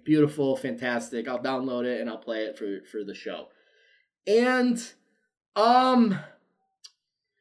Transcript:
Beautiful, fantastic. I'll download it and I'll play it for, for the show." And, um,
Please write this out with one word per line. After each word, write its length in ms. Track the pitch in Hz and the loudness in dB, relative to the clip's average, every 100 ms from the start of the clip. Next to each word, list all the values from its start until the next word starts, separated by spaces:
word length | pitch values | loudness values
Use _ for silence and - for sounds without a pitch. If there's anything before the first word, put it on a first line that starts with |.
Beautiful, 520 | - 156 147 147 135 131 | 2 4 4 2 0 0
fantastic. 720 | 135 120 123 120 - 120 120 | -4 -4 -2 -4 -4 -6 -6
I'll 160 | 123 | -4
download 440 | 135 131 131 123 123 | -4 -4 -4 -2 -2
it 140 | 117 | -4
and 80 | 117 | -6
I'll 100 | 113 | -8
play 260 | - 110 | -8 -6
it 120 | 110 - | -6 -6
for, 260 | 104 95 - | -8 -8 -10
for 120 | 110 | -10
the 100 | 101 | -10
show." 340 | 92 107 85 - _ _ _ _ _ _ _ - | -10 -12 -12 -14 _ _ _ _ _ _ _ 0
And, 540 | 220 247 254 247 233 - _ _ _ _ _ _ - | 2 4 2 0 -2 -6 _ _ _ _ _ _ 0
um, 640 | 226 247 254 247 214 185 - _ _ _ _ _ - _ _ _ _ _ | 4 6 6 4 4 2 -6 _ _ _ _ _ -20 _ _ _ _ _